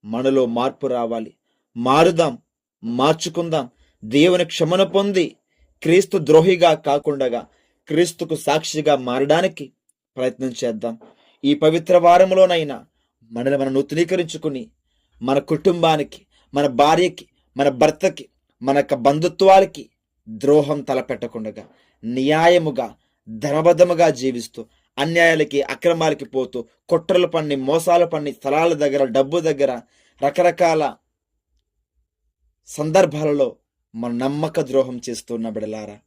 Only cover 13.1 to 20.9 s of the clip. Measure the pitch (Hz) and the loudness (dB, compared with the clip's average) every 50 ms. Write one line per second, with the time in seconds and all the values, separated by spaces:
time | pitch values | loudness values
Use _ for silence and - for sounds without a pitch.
13.1 | _ _ 113 113 113 117 123 135 139 135 135 135 131 135 139 - 147 156 170 165 | _ _ _ _ -10 -6 -2 -2 -2 -2 -2 -2 -2 -2 -2 -2 -2 -2 -2 -2
14.1 | 185 185 175 160 160 156 156 156 139 131 113 - _ _ _ _ _ _ _ _ | -2 -4 -4 -6 -8 -8 -8 -8 -8 -8 -12 -14 _ _ _ _ _ _ _ _
15.1 | _ _ 113 127 139 139 139 - 160 147 - 190 175 175 170 160 160 151 143 - | _ _ -4 0 0 0 0 -2 -4 0 0 0 0 2 2 0 2 0 -2 -8
16.1 | - - _ _ _ _ _ _ - 143 147 143 123 117 143 151 160 165 180 175 | -10 -20 _ _ _ _ _ _ -4 -2 -2 -2 2 2 4 4 4 2 2 -2
17.1 | 165 - - _ _ _ _ _ _ 131 139 143 131 123 156 151 151 - - 190 | -2 -8 -20 _ _ _ _ _ _ 0 0 0 2 4 2 2 2 0 -2 -4
18.1 | - - 131 _ _ _ _ _ _ _ 117 131 139 143 131 - 147 131 113 139 | -4 -4 -20 _ _ _ _ _ _ _ -4 0 0 0 0 0 -4 0 2 2
19.1 | 143 156 160 175 170 - 196 196 190 190 196 190 _ 147 - _ _ _ _ _ | 2 2 -2 -4 -2 2 6 8 8 8 6 2 _ -18 -20 _ _ _ _ _
20.1 | _ _ _ 110 110 107 - 139 147 151 143 139 151 147 127 - | _ _ _ -18 -14 -4 0 2 2 2 2 0 -4 -6 -4 -4